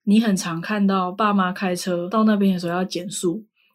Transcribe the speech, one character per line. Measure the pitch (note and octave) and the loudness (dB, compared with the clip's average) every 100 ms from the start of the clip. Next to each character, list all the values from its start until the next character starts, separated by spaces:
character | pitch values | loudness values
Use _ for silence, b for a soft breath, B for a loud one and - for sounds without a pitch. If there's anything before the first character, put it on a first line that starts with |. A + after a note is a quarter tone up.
你 | G#3 G#3+ | 2 4
很 | A3+ F#3 | 4 0
常 | F3+ E3 | -2 -6
看 | F3 G#3+ G3 | -4 0 2
到 | G3 F3+ | 2 -2
爸 | F#3+ G#3+ | -2 0
妈 | G3+ F3+ | 2 0
开 | F#3 F#3+ | -2 -4
车 | F3 F#3+ F3 F3 | -2 -2 -4 -2
到 | A3 | 2
那 | A3 G3+ | 4 4
边 | G3 | 2
的 | F3+ | 2
时 | F3 | -2
候 | |
要 | F3 | -4
减 | F#3 - F3+ | -4 -6 -8
速， | - F3+ G#3 - _ _ | -4 -4 -4 -10 _ _